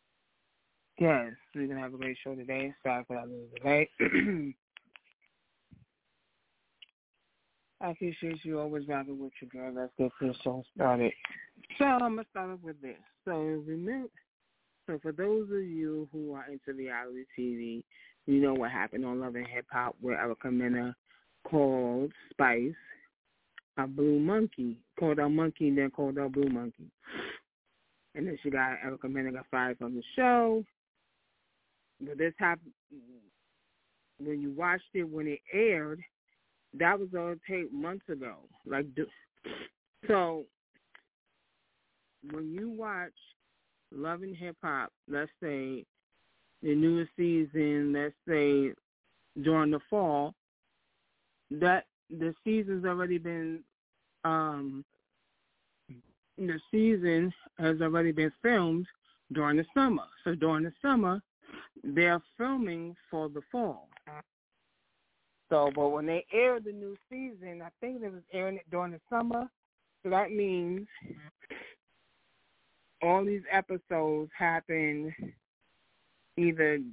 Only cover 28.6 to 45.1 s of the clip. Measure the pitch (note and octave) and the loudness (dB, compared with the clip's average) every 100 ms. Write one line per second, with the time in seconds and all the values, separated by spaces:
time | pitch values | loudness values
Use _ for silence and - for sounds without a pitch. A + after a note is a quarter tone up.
28.6 | C3 B2 C3 C3 C3 C3+ C3 B2+ - C3 | 0 -2 -8 -8 -6 -4 -4 -6 -4 -2
29.6 | B2+ B2 A#2+ B2 - - B3+ A#3+ A3+ A3 | -2 -2 -6 -6 -6 2 4 6 4 2
30.6 | G#3 _ _ _ _ _ _ _ _ _ | -2 _ _ _ _ _ _ _ _ _
31.6 | _ _ _ _ C#3 C#3+ E3 E3 F3+ E3+ | _ _ _ _ -12 -4 -2 0 0 0
32.6 | D#3+ _ _ C#3+ A#2+ B2 G2+ _ _ _ | -6 _ _ -20 -20 -20 _ _ _ _
33.6 | _ _ _ _ _ _ C#3+ D3 C#3+ C#3 | _ _ _ _ _ _ -6 -4 -4 -2
34.6 | F3 F3+ - F#3+ E3 D#3 D3+ C#3+ - G3 | 0 0 -2 -4 -4 -4 -4 -6 -4 2
35.6 | A3+ F3 D3+ D#3+ - _ _ _ _ _ | 4 4 0 -8 -12 _ _ _ _ _
36.6 | _ C#3 E3+ G3 F#3+ F3+ F3 E3+ - F#3 | _ 0 2 2 0 -4 -4 -6 -6 -4
37.6 | D#3+ C#3+ E3 G3 - C#3+ B2+ D#2+ - _ | -4 -6 -6 -6 -8 -8 -8 -12 -20 _
38.6 | - C3+ D3 C3+ D#3 - _ _ - - | -6 -4 -4 -4 -6 -8 _ _ -14 -14
39.6 | - _ _ _ - G3+ F3 D#3+ - _ | -14 _ _ _ 2 2 2 -2 -10 _
40.6 | _ _ _ - _ _ _ _ _ _ | _ _ _ -20 _ _ _ _ _ _
41.6 | _ _ _ _ _ _ C#3+ D3+ D#3 F3 | _ _ _ _ _ _ -12 -8 -8 -8
42.6 | A3+ A3 A3 F#3+ F3+ - - _ _ _ | -8 -8 -6 -6 -8 -12 -20 _ _ _
43.6 | _ _ _ C#3 D#3 F3 F#3+ F3 F3 D#3+ | _ _ _ -8 -6 -6 -8 -10 -12 -8
44.6 | E3 C#3 A#2 - - | -4 -2 -4 -10 -6